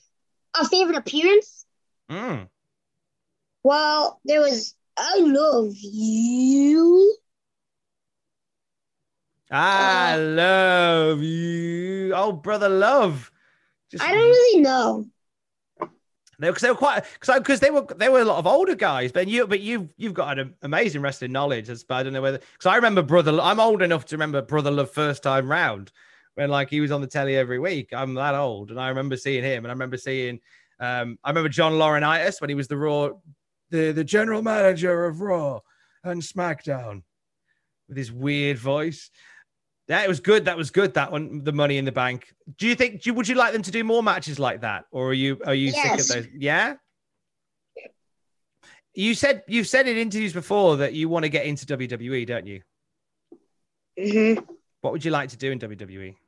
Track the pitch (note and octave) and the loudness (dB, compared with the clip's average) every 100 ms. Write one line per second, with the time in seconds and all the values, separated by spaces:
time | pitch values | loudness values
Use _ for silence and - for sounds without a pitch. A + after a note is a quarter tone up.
0 | _ _ _ _ _ D#4+ C4 F#4 F4+ D#4 | _ _ _ _ _ -4 0 2 0 0
1 | A3 D4 E4+ G4+ - - - _ _ _ | -4 0 4 4 4 -6 -20 _ _ _
2 | - F3 A#3+ C#3 F#2 _ _ _ _ _ | -14 -10 -8 -8 -10 _ _ _ _ _
3 | _ _ _ _ _ _ C4 D4 D4+ D4+ | _ _ _ _ _ _ 2 2 2 0
4 | D4 - C4+ D4+ D4 A#3 G#3+ - _ - | -2 -4 0 2 2 0 -6 -16 _ -8
5 | C4+ G4 D#4+ C#4 D#4 B3+ G#3+ G3+ G3+ G#3+ | -2 2 4 4 4 2 0 -4 -12 -4
6 | A3 A3 A#3 B3 B3+ C#4 C#4+ D#4 E4+ F4+ | -2 0 0 2 4 4 6 6 8 8
7 | G4 A4 _ _ _ _ _ _ _ _ | 6 4 _ _ _ _ _ _ _ _
8 | _ _ _ _ _ _ _ _ _ _ | _ _ _ _ _ _ _ _ _ _
9 | _ _ _ _ - C3+ F3 G3 F#3+ F#3 | _ _ _ _ -6 0 2 2 2 2
10 | F3 D#3+ D#3 D#3+ F3 F#3+ F#3 F3+ F3 E3 | 2 0 0 2 2 4 4 4 4 4
11 | D#3+ D3+ D#3 E3 E3+ E3+ E3+ E3+ F3+ F#3+ | 2 0 -2 -4 -4 -4 -4 -6 -6 -4
12 | F#3+ F#3 G3+ E3+ D#3+ G#3+ G3+ F#3+ G#3 C#4 | -2 0 -2 -2 -4 0 2 4 4 4
13 | G3+ C#3+ A#2 _ _ _ _ _ _ - | 2 0 -10 _ _ _ _ _ _ -4
14 | D#4 G4+ A#4 B4 B4 G4 C#4 C4 A3+ A3 | 0 4 8 8 8 6 6 4 0 -2
15 | G#3 _ _ _ _ _ _ - - _ | -8 _ _ _ _ _ _ -12 -12 _
16 | _ _ _ - D#3 F3+ A#3+ A#3+ C#4 G#3+ | _ _ _ -6 -2 0 2 2 2 0
17 | - - - C4+ C4 C4+ - D4 - E3+ | -4 -6 0 2 2 2 4 2 -2 -2
18 | A3+ C4 A3 - E3 C4+ F#4+ C4 G3 C3+ | 4 4 4 2 4 4 4 0 0 0
19 | B2+ F3+ F#3 A#3 A3 G3 G3+ A#3 E3 - | -2 -2 0 0 0 -2 -2 -6 -6 -10
20 | G#3+ F3+ C#3+ C3+ C3 - C#3+ D#3+ A3+ D3 | -8 -4 -4 -4 -8 -10 -4 -2 0 -2
21 | C#3 C3+ B2+ C3 C#3+ B2 A2 A#2+ - B2+ | -6 -6 -8 -4 -4 -4 -8 -12 -8 -6
22 | C3 C3+ C3+ C3+ - - F#3 G#3+ A#3 G3 | -4 -4 -4 -4 -10 -4 2 4 4 2
23 | D3 E3+ D3+ D#3 E3 G#3+ A3+ G#3+ F3+ E3 | 4 4 4 2 2 2 4 4 2 0
24 | - D3+ D3+ C#3+ B2 D3+ C#3+ C#3+ C3 - | -4 -6 -4 -4 -2 -2 0 0 -2 -2
25 | D3+ C#3 C#3 C3+ C3 D#3+ D#3+ G#2+ G2 _ | -2 -2 -2 0 0 0 0 -4 -12 _
26 | _ _ _ - C#3+ C#3 C#3 D3+ D3 C#3+ | _ _ _ -6 -2 -2 -2 -2 -2 -2
27 | C3+ D3+ C#3 C3+ B2+ B2 E3+ E3 A#2 A#2+ | -4 -4 -2 0 0 -2 -4 -4 -8 -8
28 | C3 B2+ C#3+ C#3 C#3 G#2 G#2 A#2 C3 C3 | -6 -4 -2 -2 -4 -6 -10 -8 -6 -4
29 | C#3 C3 C#3 C3 C3 B2 A#2 B2+ C3 B2 | -4 -6 -4 -4 -2 -6 -6 -10 -8 -10
30 | - C3 B2 A#2+ _ _ _ - B2 B2 | -8 -6 -6 -10 _ _ _ -12 -6 -6
31 | A#2+ A2+ C3+ D#3+ D#3 C3+ D#3+ D#3+ D#3 D3+ | -6 -8 -4 -2 -2 0 0 2 2 2
32 | D3+ D#3+ F3 G3 C#3+ C#3+ C3 D3 D3+ D3 | 2 0 -2 -4 -6 -6 -6 -4 -2 0
33 | D3 G3 D#3+ C#3+ _ _ _ E3 D#3+ D#3 | -2 -6 _ -20 _ _ _ -2 0 -2
34 | D3+ G#3+ A3 A3 A3 G#3+ F#3+ F3+ F3+ F3 | 0 0 0 -2 -2 2 2 2 0 0
35 | F3 D#3+ G3+ F3 D3 A#2+ - _ _ _ | -2 -4 -4 -2 -2 -6 -12 _ _ _
36 | F3+ F3 D#3+ F#3+ F3+ D3 - C3+ A#2 G2+ | -10 -10 -10 -6 -6 -6 -6 -8 -8 -14
37 | - _ _ _ _ _ _ _ - C3+ | -18 _ _ _ _ _ _ _ -16 -10
38 | B2 A#2+ C#3 C#3+ C#3+ C3+ B2+ C#3+ D#3+ D3 | -10 -6 -4 -2 -2 -2 -2 -2 -4 -8
39 | - _ - - _ _ _ _ - E3 | -16 _ -20 -20 _ _ _ _ -4 -2
40 | G3+ E3+ - G#3+ E3+ E3+ D3+ - G3 D#3+ | 0 -2 2 2 2 -2 -2 0 2 2
41 | C#3 D3 D#3 D3 C#3+ D3 D3 C#3 C3+ B2+ | -2 -4 -8 -8 -4 0 0 0 -2 -2
42 | B2+ B2 - _ - - A3 A#3+ B3 G3+ | -2 -4 -12 _ -20 -6 -2 0 0 -2
43 | A#3 A#3+ G#3 B3+ A#3 A3 F#3 G3+ A3 A#3 | -4 -2 0 2 2 0 -4 -4 0 0
44 | A3 F3+ D#3 C#3 C3 A2 A2+ G2+ - C3+ | 0 -2 -4 -4 -4 -4 -6 -8 -8 -6
45 | C3 C3 C3+ C3+ - C3+ C3+ C3 C4+ G#3+ | -4 -2 -2 -4 -2 0 0 0 -2 -2
46 | B2 B2 A2+ D3 C#3 D#3+ A3+ C#4+ _ _ | -2 -4 -8 -8 -2 0 -2 -6 _ _
47 | _ _ _ _ _ _ _ - - _ | _ _ _ _ _ _ _ -20 -20 _
48 | _ _ _ _ _ _ _ _ _ - | _ _ _ _ _ _ _ _ _ -4
49 | G#3 A3+ C#4 A3 - A3+ A3 C4 C4+ A3+ | -2 0 0 0 -2 -4 0 2 2 0
50 | A3+ G#3 G#3+ E3+ D#3 G#3 F#3+ C#3+ C#3 D3+ | -2 -4 -4 -6 -2 4 4 4 0 -2
51 | D#3+ E3+ D#3 D3 C#3+ C#3+ - C3+ B2+ A#2+ | -2 -2 -2 -2 -4 -6 -6 -6 -6 -8
52 | A#2+ C3 A#2 A#2+ F#2 G2 - _ _ _ | -6 -6 -6 -8 -10 -16 -20 _ _ _
53 | _ _ _ - _ _ _ _ _ - | _ _ _ -20 _ _ _ _ _ -8
54 | G3+ G#3+ A3 A3 - - _ _ C#3 C#3+ | -2 2 2 2 -2 -18 _ _ -6 -4
55 | D3+ D3+ B2+ A#2 C3+ C3 A2+ G2+ G2 F#2+ | -2 -2 -4 -8 -8 -6 -10 -14 -16 -16
56 | F#2+ F#2+ | -18 -18